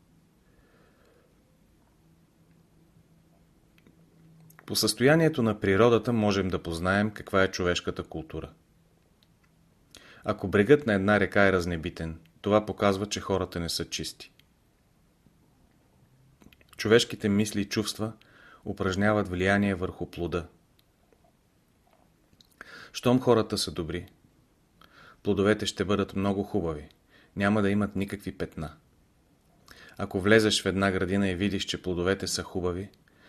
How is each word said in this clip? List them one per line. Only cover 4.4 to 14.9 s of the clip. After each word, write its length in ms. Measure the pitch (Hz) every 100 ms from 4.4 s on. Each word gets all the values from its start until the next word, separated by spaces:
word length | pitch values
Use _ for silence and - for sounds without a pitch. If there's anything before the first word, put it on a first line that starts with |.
| - - -
По 100 | -
състоянието 680 | 107 - 127 160 160 156
на 180 | 113 104
природата 520 | 98 95 117 113 113
можем 360 | 117 104 98 92
да 140 | 87
познаем 480 | 87 82 90 98 107
каква 320 | 104 - 98
е 80 | 95
човешката 540 | - 87 85 - -
култура. 480 | 85 80 78 80 - - _ _ _ _ _ _ _ _ _ _ _ _ _ - - -
Ако 240 | - 104 98
брегът 380 | 101 101 147 113
на 60 |
една 280 | 101 95 104
река 260 | 92 104 98
е 60 |
разнебитен, 680 | 92 87 85 85 - 82 80 - _
това 260 | 101 104 104
показва, 400 | 95 101 95 104
че 140 | 98
хората 400 | - 95 92 87
не 80 | 85
са 160 | -
чисти. 480 | 82 - 78 - - _ _ _ _ _ _